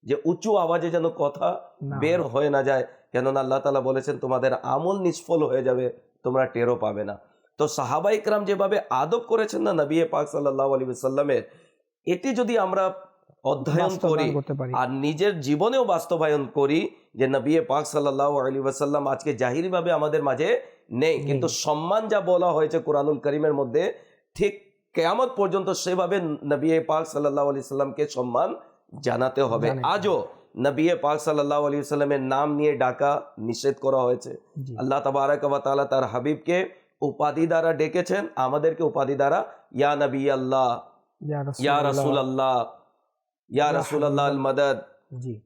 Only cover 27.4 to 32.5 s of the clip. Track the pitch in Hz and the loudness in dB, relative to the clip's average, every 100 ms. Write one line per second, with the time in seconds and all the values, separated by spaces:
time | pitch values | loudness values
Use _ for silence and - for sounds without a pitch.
27.4 | 143 139 127 139 139 123 147 135 123 120 | 0 0 -4 -4 -4 -2 -4 -2 -2 0
28.4 | 180 - - _ _ - 131 117 131 135 | 0 -4 -14 _ _ -6 -2 0 0 2
29.4 | 131 117 - 135 131 202 190 160 98 - | 0 2 0 0 0 0 0 0 -2 -12
30.4 | _ - 131 139 160 170 143 151 156 151 | _ -2 -2 2 2 2 0 0 0 0
31.4 | 143 147 147 143 139 147 143 143 131 135 | 0 0 0 -2 -2 -2 2 0 0 0
32.4 | 151 | 0